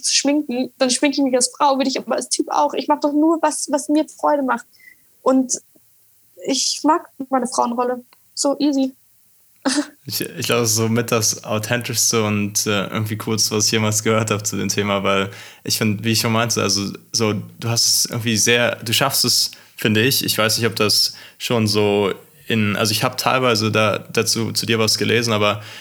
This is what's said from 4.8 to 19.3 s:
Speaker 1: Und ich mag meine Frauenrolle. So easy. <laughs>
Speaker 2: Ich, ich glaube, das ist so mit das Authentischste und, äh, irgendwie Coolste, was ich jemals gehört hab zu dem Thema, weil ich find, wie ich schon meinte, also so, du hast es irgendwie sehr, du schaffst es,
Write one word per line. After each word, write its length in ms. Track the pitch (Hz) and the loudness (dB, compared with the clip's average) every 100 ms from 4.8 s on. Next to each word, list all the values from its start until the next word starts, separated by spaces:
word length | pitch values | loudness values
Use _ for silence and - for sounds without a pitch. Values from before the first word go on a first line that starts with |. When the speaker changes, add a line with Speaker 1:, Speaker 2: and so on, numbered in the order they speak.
| - - _ _ | -20 -20 _ _
Speaker 1:
Und 400 | - 262 254 - - _ _ _ _ _ _ - 539 | 2 2 2 -4 -10 _ _ _ _ _ _ -10 -4
ich 340 | 262 - - | -2 -2 0
mag 260 | 294 339 - - 262 | 2 2 0 -14 -2
meine 160 | 262 247 | -2 0
Frauenrolle. 580 | - 240 233 247 247 - _ _ | -2 -2 0 -2 -4 -8 _ _
So 200 | - 285 277 | -4 -2 0
easy. 340 | 294 269 269 - _ _ _ _ _ _ | 0 2 0 -4 _ _ _ _ _ _
<laughs> 80 | - 269 285 - 135 | -4 -2 -4 -8 -10
Speaker 2:
Ich, 140 | - | -8
ich 260 | - - 113 | -8 -4 0
glaube, 140 | 120 | 0
das 120 | 117 | 2
ist 40 | 107 | 2
so 140 | 113 | 2
mit 200 | 113 113 | 0 0
das 340 | 120 107 - | 0 0 -2
Authentischste 800 | - 107 107 120 113 110 - 117 | -4 -4 -2 -2 -2 -2 0 2
und, 420 | 107 104 101 104 - | 2 0 -2 -2 0
äh, 220 | 104 - | 0 -2
irgendwie 280 | 110 107 107 | -4 -4 -4
Coolste, 400 | - 113 - 107 | -2 -2 0 0
was 80 | |
ich 80 | 104 | 2
jemals 300 | 113 107 107 | 2 0 0
gehört 280 | 110 110 110 | 0 0 0
hab 160 | 104 104 | -2 -2
zu 120 | 98 | -4
dem 100 | 98 | -4
Thema, 340 | - 101 101 | -2 0 0
weil 280 | 98 98 98 - - - | 0 0 -2 -6 -18 -12
ich 160 | - - | -6 -2
find, 260 | 110 101 | 0 -2
wie 80 | 113 | 0
ich 80 | 113 | 0
schon 120 | 120 | 0
meinte, 280 | 110 117 110 | 0 0 0
also 320 | 101 98 98 92 - | 0 0 -4 -8 -8
so, 200 | - 110 | -2 0
du 360 | 101 - - 117 | 0 -6 -8 -4
hast 160 | 117 - | 0 0
es 180 | - - | 0 -2
irgendwie 260 | 117 113 107 | -4 -2 0
sehr, 400 | 98 120 117 - | 2 2 2 -2
du 160 | - | -2
schaffst 320 | 107 139 - | 0 0 0
es, 280 | 123 | 0